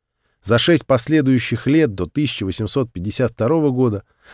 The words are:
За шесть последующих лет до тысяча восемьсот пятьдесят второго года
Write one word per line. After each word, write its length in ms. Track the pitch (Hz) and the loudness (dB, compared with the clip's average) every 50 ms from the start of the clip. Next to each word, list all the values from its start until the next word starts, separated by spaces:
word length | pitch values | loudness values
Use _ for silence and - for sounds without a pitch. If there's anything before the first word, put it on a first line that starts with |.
| _ _ _ _ _ _ _ _ | _ _ _ _ _ _ _ _
За 160 | - 98 113 117 | -4 0 0 2
шесть 280 | - - 170 143 - | 2 2 2 2 2
последующих 840 | - 135 120 - - 156 156 143 127 131 123 117 - 120 117 - 131 | 2 0 0 2 2 2 2 4 4 2 2 2 -2 -4 -4 0 2
лет 280 | 143 160 156 131 98 | 2 2 2 2 0
до 100 | 92 90 | -2 -6
тысяча 400 | 80 - 147 151 131 - - 107 | -4 -2 -2 -2 -2 -2 -4 -4
восемьсот 480 | 95 90 - 110 104 - 143 127 113 - | -4 -4 -4 -4 -4 -2 -2 -2 -4 -6
пятьдесят 380 | 90 87 104 - - 131 113 | -8 -8 -6 -4 -2 -2 -2
второго 400 | - - 110 120 160 165 156 143 | -2 -2 -2 0 2 2 2 0
года 320 | 127 127 127 123 104 98 - _ _ _ _ - | 2 2 0 0 0 -2 -8 _ _ _ _ -20